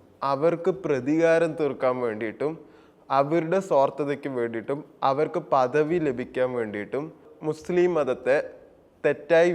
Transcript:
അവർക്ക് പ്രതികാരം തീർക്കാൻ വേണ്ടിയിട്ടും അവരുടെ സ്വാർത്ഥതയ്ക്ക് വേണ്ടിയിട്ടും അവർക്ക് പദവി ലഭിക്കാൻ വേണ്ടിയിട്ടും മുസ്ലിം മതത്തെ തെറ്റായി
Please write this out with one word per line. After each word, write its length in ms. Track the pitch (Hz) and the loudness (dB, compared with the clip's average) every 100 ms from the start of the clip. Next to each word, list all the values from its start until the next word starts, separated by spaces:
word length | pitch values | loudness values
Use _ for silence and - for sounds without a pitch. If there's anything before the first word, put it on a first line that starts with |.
| - _ 135 | -20 _ -4
അവർക്ക് 400 | 139 165 165 175 185 156 | 0 0 0 -2 -2 -2
പ്രതികാരം 680 | 135 123 160 165 165 165 143 | -2 0 2 4 4 2 0
തീർക്കാൻ 340 | 147 123 131 127 120 | -4 0 0 0 -2
വേണ്ടിയിട്ടും 460 | 107 113 107 143 160 - - - _ - 135 | -4 -6 -4 -6 -6 -14 -20 -20 _ -2 0
അവരുടെ 400 | 143 165 160 185 190 | 2 0 2 -2 2
സ്വാർത്ഥതയ്ക്ക് 600 | 147 135 - 139 139 143 127 | 2 2 0 -4 -4 -6 -4
വേണ്ടിയിട്ടും 380 | 117 113 104 143 - - 131 | -4 -4 -6 -8 -10 -4 0
അവർക്ക് 320 | 135 156 180 - | 0 -2 -4 0
പദവി 440 | 139 127 147 151 175 156 | 2 2 2 0 0 -2
ലഭിക്കാൻ 420 | 120 123 131 127 123 | -4 -6 -2 -2 -2
വേണ്ടിയിട്ടും 480 | 110 104 98 127 156 - - - 156 | -4 -6 -6 -6 -8 -14 -20 -10 -8
മുസ്ലിം 460 | 151 - 180 180 165 | -8 -2 2 2 2
മതത്തെ 360 | 131 123 - 143 - - - - _ _ | 0 0 0 0 0 -10 -20 -20 _ _
തെറ്റായി 460 | 151 147 - 165 175 | 0 0 2 4 4